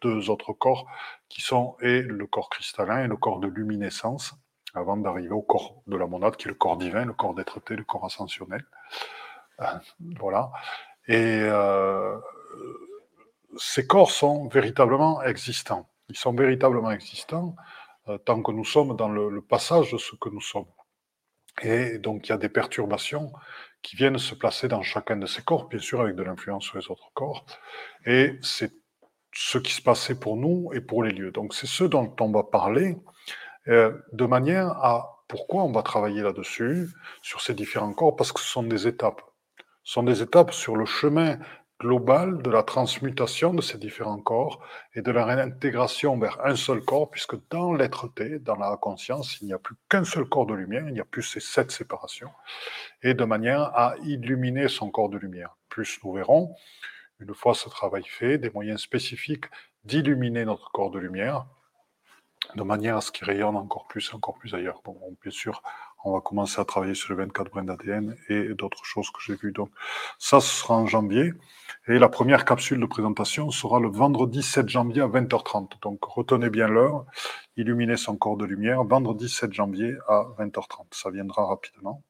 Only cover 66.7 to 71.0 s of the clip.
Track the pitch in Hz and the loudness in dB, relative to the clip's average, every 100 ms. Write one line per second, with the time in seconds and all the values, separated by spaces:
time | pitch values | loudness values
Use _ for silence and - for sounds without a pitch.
66.7 | 98 95 92 - 95 95 - 98 101 95 | -2 -2 -4 -4 -4 -4 -6 -8 -6 -8
67.7 | 90 98 104 107 117 - 104 104 101 101 | -8 -4 -4 -4 -8 -4 -2 -2 -4 -8
68.7 | - - - 98 - - 98 104 98 101 | -8 -10 -6 -6 -8 -10 -6 -6 -6 -8
69.7 | - - - - - - 139 131 - - | -8 -10 -8 -10 -8 6 6 6 -2 2
70.7 | 113 110 110 | 4 4 2